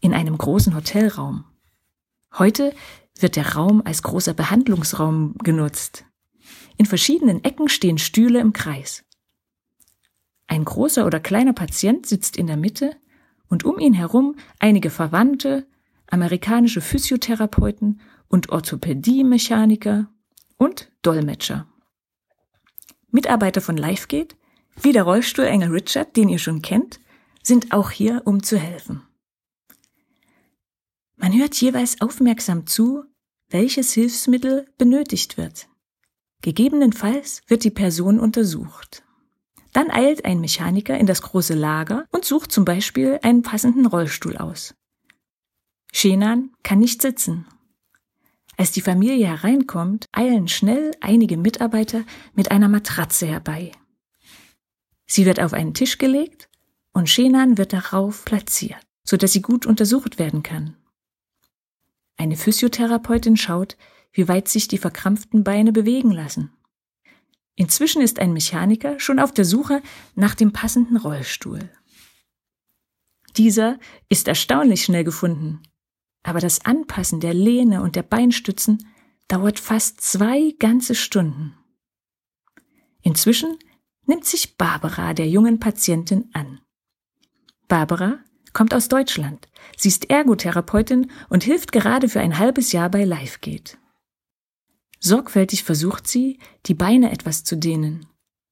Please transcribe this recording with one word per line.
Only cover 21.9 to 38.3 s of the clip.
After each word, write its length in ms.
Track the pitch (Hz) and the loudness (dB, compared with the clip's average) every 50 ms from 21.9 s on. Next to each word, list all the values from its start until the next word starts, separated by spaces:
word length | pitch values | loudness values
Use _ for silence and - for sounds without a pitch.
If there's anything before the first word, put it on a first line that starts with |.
| _ _ _ _ _ _ _ _ _ _ _ _ _ _ _ _ _ - _ _ _ _ _ - | _ _ _ _ _ _ _ _ _ _ _ _ _ _ _ _ _ -20 _ _ _ _ _ 0
Mitarbeiter 520 | - 262 277 - 247 220 208 185 - 190 | 0 0 2 2 0 2 2 0 -2 -4
von 160 | - - 165 156 | -4 -4 -4 -4
Lifegate, 580 | 147 160 190 - - - 285 294 330 - - _ _ _ _ _ _ _ _ - | -2 -4 -4 -6 -6 -6 -6 -6 -6 -6 -12 _ _ _ _ _ _ _ _ 0
wie 100 | - 285 | 2 4
der 120 | 254 226 185 | 4 4 4
Rollstuhlengel 640 | 175 185 226 240 - - - 262 - - 202 170 170 | 4 2 2 0 -2 -2 0 0 2 2 2 2 2
Richard, 440 | 160 180 - - - - - - - | -2 -2 -2 -2 -4 -4 -4 -2 2
den 140 | 233 214 196 | 2 4 4
ihr 120 | 175 165 | 2 0
schon 200 | - 165 165 151 | -2 -4 -6 -6
kennt, 400 | - - 185 220 320 - - - _ _ _ _ _ _ _ _ | -4 -2 -2 -2 -2 -2 -8 -20 _ _ _ _ _ _ _ _
sind 300 | - - 247 240 233 233 | 2 4 4 4 4 2
auch 180 | 214 208 190 - | 0 0 0 -2
hier, 300 | - - 208 220 240 240 - | -4 -2 -2 -2 -2 -2 -2
um 160 | 208 202 196 | 0 0 0
zu 160 | 196 - 220 196 | 0 0 -2 -2
helfen. 420 | 156 170 175 165 - - - 143 - _ _ _ _ _ _ _ _ _ _ _ _ _ _ _ _ _ _ _ _ _ _ _ _ _ _ _ _ _ _ _ _ _ _ _ _ _ _ _ _ _ _ | -2 -4 -10 -14 -14 -14 -14 -14 -14 _ _ _ _ _ _ _ _ _ _ _ _ _ _ _ _ _ _ _ _ _ _ _ _ _ _ _ _ _ _ _ _ _ _ _ _ _ _ _ _ _ _
Man 200 | - 185 185 190 240 | -2 0 2 4 4
hört 160 | 285 294 285 | 2 2 0
jeweils 440 | - 240 254 254 247 247 240 - - | 0 0 0 2 0 -2 -2 -2 -4
aufmerksam 640 | 214 233 - - 262 240 226 233 - - 175 165 160 | -4 -4 0 2 2 2 2 0 -2 -4 -4 -4 -4
zu, 380 | - - - 226 247 269 285 277 _ _ _ _ _ _ _ _ - | -4 -2 0 0 0 0 -4 -8 _ _ _ _ _ _ _ _ -4
welches 440 | - 175 220 262 - 277 254 - | 0 0 0 2 0 -2 -2 0
Hilfsmittel 760 | - 226 233 240 233 - - 262 247 254 254 262 269 277 277 _ _ - | 0 0 0 0 0 -2 0 0 0 2 2 -2 -2 -2 -4 _ _ 2
benötigt 580 | 247 240 254 285 294 294 - 180 - - - | 4 4 4 2 0 -2 -4 -6 -6 -6 -8
wird. 320 | - 165 - - - - _ _ _ _ _ _ _ _ _ _ _ _ _ _ - | -10 -10 -10 -12 -18 -20 _ _ _ _ _ _ _ _ _ _ _ _ _ _ -8
Gegebenenfalls 1000 | - 175 156 - 233 277 302 294 285 233 214 - - 202 247 285 285 - - - _ | -6 -4 0 2 2 2 4 4 4 2 2 2 -2 -2 -2 -2 -6 -10 -14 -8 _
wird 180 | - 226 226 233 | 0 0 2 2
die 60 | 214 | -2
Person 480 | - - 202 180 160 165 175 196 214 226 | 0 0 -2 -2 0 0 0 2 2 2
untersucht. 840 | 226 220 | 2 0